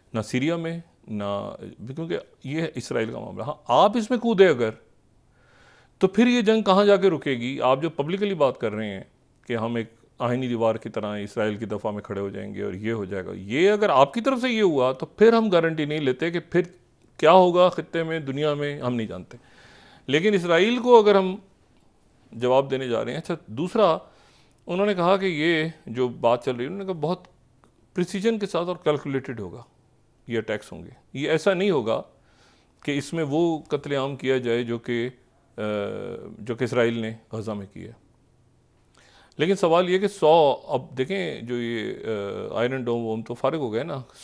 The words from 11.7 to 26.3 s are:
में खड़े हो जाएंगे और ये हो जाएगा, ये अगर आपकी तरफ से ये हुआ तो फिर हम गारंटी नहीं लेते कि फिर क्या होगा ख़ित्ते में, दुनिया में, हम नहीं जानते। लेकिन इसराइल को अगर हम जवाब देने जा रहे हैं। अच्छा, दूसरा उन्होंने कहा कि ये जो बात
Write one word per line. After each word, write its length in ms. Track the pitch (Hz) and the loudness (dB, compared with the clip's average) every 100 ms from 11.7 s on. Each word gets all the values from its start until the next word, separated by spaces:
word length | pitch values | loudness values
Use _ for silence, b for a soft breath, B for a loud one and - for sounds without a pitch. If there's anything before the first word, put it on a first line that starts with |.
| 104 110 | -6 -6
में 120 | 104 | -6
खड़े 180 | - 98 | -8 -6
हो 100 | 98 | -6
जाएंगे 320 | 101 101 98 | -8 -12 -8
और 120 | 101 | -8
ये 160 | 95 107 | -6 -4
हो 160 | 113 95 | -4 -4
जाएगा, 260 | 98 92 | -8 -8
ये 360 | 95 95 127 190 | -10 -6 0 2
अगर 220 | 208 208 | 2 4
आपकी 300 | 139 139 233 | 6 4 4
तरफ 200 | 233 262 | -2 -2
से 80 | 254 | -2
ये 120 | 220 | 2
हुआ 320 | 202 147 127 | 2 2 0
तो 140 | 131 156 - | 0 -6 4
फिर 160 | 220 | 6
हम 160 | 226 220 | 6 4
गारंटी 360 | 180 165 160 147 | 2 2 -2 -4
नहीं 140 | 151 | -2
लेते 300 | 143 - 165 | -2 0 -2
कि 100 | 170 | -4
फिर 340 | - 175 170 - _ _ _ - | -2 0 -2 -4 _ _ _ 2
क्या 120 | 151 | 6
होगा 380 | 185 180 175 180 | 8 8 6 4
ख़ित्ते 360 | 170 156 170 | 2 -6 -4
में, 200 | 160 160 | -4 -4
दुनिया 300 | 139 135 151 | -6 -4 -2
में, 260 | 147 147 147 | -2 -4 -6
हम 120 | 123 | -4
नहीं 140 | 123 107 | -4 -4
जानते। 320 | 90 90 120 B B B B B B - | -8 -14 -20 B B B B B B -2
लेकिन 260 | 143 196 | 0 2
इसराइल 440 | 196 175 170 208 247 | 2 4 4 4 2
को 220 | 226 240 | 8 8
अगर 140 | 208 196 | 8 6
हम 260 | 185 190 - _ _ _ _ _ _ _ _ | 4 -4 -12 _ _ _ _ _ _ _ _
जवाब 340 | 113 123 127 139 | -4 2 2 2
देने 200 | 131 131 | -2 -2
जा 140 | 113 | -2
रहे 120 | 113 | -2
हैं। 60 | 143 | -6
अच्छा, 160 | - 165 - | -6 -8 -8
दूसरा 500 | 110 180 226 196 165 - b b b b b - | -8 -4 4 4 4 -4 b b b b b -8
उन्होंने 280 | 175 208 | -2 0
कहा 220 | 185 175 196 | 0 2 2
कि 100 | 190 | 2
ये 460 | 156 160 165 160 160 - | 0 0 0 -2 -6 -10
जो 200 | 120 123 | -2 -2
बात 360 | 117 117 | 0 2